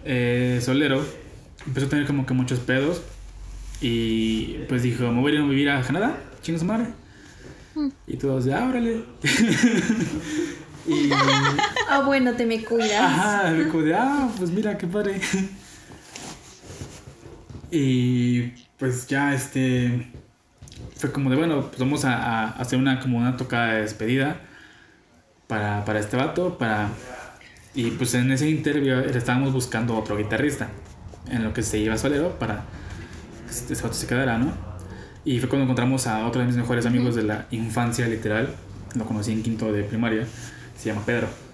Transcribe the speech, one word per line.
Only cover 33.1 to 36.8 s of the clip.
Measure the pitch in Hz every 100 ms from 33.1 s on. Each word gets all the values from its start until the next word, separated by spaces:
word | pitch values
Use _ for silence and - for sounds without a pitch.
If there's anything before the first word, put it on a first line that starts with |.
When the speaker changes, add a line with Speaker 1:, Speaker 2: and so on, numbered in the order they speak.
| - - - -
Speaker 1:
que |
este, | - -
este | -
vato | 117 -
se | -
quedara, | 123 135 113
¿no? | 135 - - - - - - - -
Y | 123
fue | 131
cuando | 139
encontramos | 131 123 123 131 123
a | 110 113
otro | 127
de | 123
mis | 120
mejores | 117 120